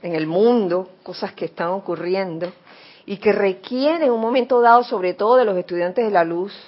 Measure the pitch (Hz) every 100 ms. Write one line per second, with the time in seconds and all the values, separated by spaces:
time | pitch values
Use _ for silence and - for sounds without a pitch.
0 | 180 160 156 170 226 240 190 180 185 -
1 | - 180 196 - 165 - 170 190 190 165
2 | 170 190 190 165 175 - _ - - -
3 | - 196 214 202 196 185 - 254 285 330
4 | 294 233 220 247 247 247 240 233 240 220
5 | 180 180 208 254 226 185 180 175 175 185
6 | 226 190 165 170 196 -